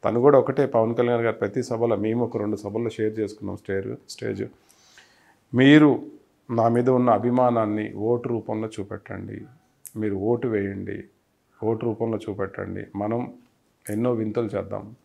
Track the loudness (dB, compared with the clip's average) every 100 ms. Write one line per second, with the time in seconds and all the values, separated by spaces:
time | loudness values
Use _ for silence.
0 | 0 4 6 6 4 0 0 2 0 0
1 | 0 2 0 -2 -4 -4 -4 -2 0 0
2 | 0 -2 -2 -4 -4 -4 -6 -4 -6 -4
3 | -4 -4 -6 -6 -10 -12 -6 -6 -6 -10
4 | _ -12 -8 -6 -8 -12 _ _ _ -20
5 | -20 _ _ _ _ 6 10 10 10 6
6 | -2 -18 _ _ _ 0 2 4 4 4
7 | 4 4 2 2 2 2 0 -2 -6 -6
8 | -2 -2 -2 -6 -4 -6 -6 -10 -12 -12
9 | -12 -14 -12 -14 -16 -20 _ _ -18 -6
10 | -4 -2 0 0 0 -2 -4 -6 -10 -10
11 | -14 _ _ _ _ _ -4 -2 -2 -4
12 | -4 -4 -6 -6 -6 -8 -10 -10 -10 -6
13 | -4 -4 -6 -12 _ _ _ _ -8 -4
14 | -2 -2 -2 -4 -4 -4 -6 -10 -12 -20